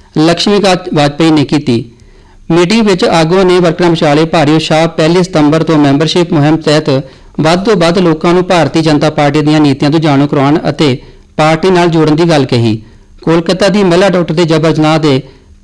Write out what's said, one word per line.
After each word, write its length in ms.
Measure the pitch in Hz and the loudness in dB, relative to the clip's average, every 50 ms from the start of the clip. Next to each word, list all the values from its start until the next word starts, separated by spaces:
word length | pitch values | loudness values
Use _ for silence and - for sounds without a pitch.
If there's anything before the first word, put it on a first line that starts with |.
| - - _ 156 | -20 -8 _ 0
ਲਕਸ਼ਮੀਕਾਂਤ 760 | 156 165 170 170 - 214 202 202 196 196 185 175 180 - - | 0 0 0 0 0 0 0 0 2 0 0 -2 -4 -4 -2
ਵਾਜਪਾਈ 360 | 156 143 147 151 - 165 160 | 0 0 0 0 0 0 0
ਨੇ 140 | 156 151 139 | 2 0 0
ਕੀਤੀ। 400 | - 165 147 143 - 120 117 120 - - - - - - - - - - - - - | 0 -2 -4 -2 -2 -2 -4 -4 -8 -16 -20 -20 -20 -20 -20 -20 -20 -20 -20 -6 -2
ਮੀਟਿੰਗ 360 | 165 170 175 175 220 226 220 | 0 0 0 2 0 0 0
ਵਿੱਚ 180 | 208 190 180 240 | 0 0 0 0
ਆਗੂਆਂ 400 | 233 190 165 160 160 175 190 196 | 0 0 0 0 2 2 2 2
ਨੇ 140 | 180 180 180 | 2 2 2
ਵਰਕਰਾਂ 320 | 180 170 160 - 180 175 | 2 0 0 0 0 0
ਵਿਚਾਲੇ 340 | 165 165 175 151 143 151 160 | 0 0 0 0 2 2 0
ਭਾਰੀ 280 | 165 - 170 151 143 156 | 0 0 0 0 2 0
ਉਤਸ਼ਾਹ, 340 | 160 156 - 165 156 165 165 | 0 0 0 0 0 0 0
ਪਹਿਲੀ 340 | 165 - - - 170 185 180 | -2 -4 -4 -2 0 0 0
ਸਤੰਬਰ 400 | 175 - 160 151 147 151 160 156 | 0 0 0 0 2 2 0 0
ਤੋਂ 160 | 156 160 151 | 0 0 2
ਮੈਂਬਰਸ਼ਿਪ 540 | 147 139 139 139 165 156 - 185 170 170 180 | 2 2 2 0 0 0 0 -2 -2 0 0
ਮੁਹਿੰਮ 240 | 151 143 151 160 | 0 2 2 0
ਤਹਿਤ 340 | 160 156 160 147 156 156 - 135 135 - - - - - - - - | 0 0 0 0 0 0 0 -2 -2 -4 -6 -16 -20 -20 -16 -8 -4
ਵੱਧ 240 | 147 156 170 185 190 | -2 0 0 0 0
ਤੋਂ 120 | 240 220 | 0 0
ਵੱਧ 220 | 180 165 165 170 196 | 0 0 0 0 0
ਲੋਕਾਂ 360 | 180 170 156 156 - 175 175 | 0 0 0 0 0 0 0
ਨੂੰ 100 | 180 175 | 0 0
ਭਾਰਤੀ 360 | 180 190 170 156 135 - 165 | 0 0 0 0 0 -2 -2
ਜਨਤਾ 300 | 156 160 151 147 156 151 | 0 0 0 0 0 -2
ਪਾਰਟੀ 300 | 151 - 147 143 143 151 | -2 0 -2 0 0 0
ਦੀਆਂ 200 | 151 147 151 156 | 0 0 0 2
ਨੀਤੀਆਂ 300 | 151 143 135 135 151 147 | 2 0 0 0 -2 0
ਤੋਂ 100 | 147 165 | 0 0
ਜਾਣੂ 260 | 156 160 139 139 143 | 0 0 0 0 0
ਕਰਵਾਉਣ 320 | 147 - 151 135 139 147 175 175 170 | 0 0 0 0 0 0 0 -2 -4
ਅਤੇ 300 | 135 - 165 143 123 - - - - - - _ _ | -4 -2 -2 -2 -2 -4 -8 -16 -20 -20 -20 _ _
ਪਾਰਟੀ 340 | - 156 156 160 160 185 190 | -2 0 0 0 0 0 0
ਨਾਲ 180 | 185 180 175 175 | 0 2 0 0
ਜੋੜਨ 280 | 165 165 156 151 151 | 0 0 0 0 0
ਦੀ 80 | 151 175 | 0 0
ਗੱਲ 200 | 170 165 147 135 | 0 2 0 0
ਕਹੀ। 380 | 135 135 120 113 113 107 110 - - - - - _ - - - | 0 0 0 0 0 -2 -4 -8 -14 -20 -20 -20 _ -20 -8 -4
ਕੋਲਕਾਤਾ 460 | 160 165 175 165 - 180 180 214 196 | -2 0 0 0 -2 -2 0 0 0
ਦੀ 160 | 185 208 196 | 0 0 0
ਮਹਿਲਾ 240 | 180 165 175 202 196 | 2 2 2 2 2
ਡਾਕਟਰ 260 | 175 185 170 156 160 | 0 -2 -2 -2 -2
ਦੇ 100 | 156 175 | -2 0
ਜਬਰ 280 | 156 160 156 156 165 151 | 0 0 0 0 0 0
ਜਨਾਹ 260 | 151 156 151 160 160 | 0 0 0 0 0
ਦੇ 240 | 147 151 135 131 - - - - - - - - | 0 0 0 0 -2 -6 -16 -20 -20 -20 -20 -8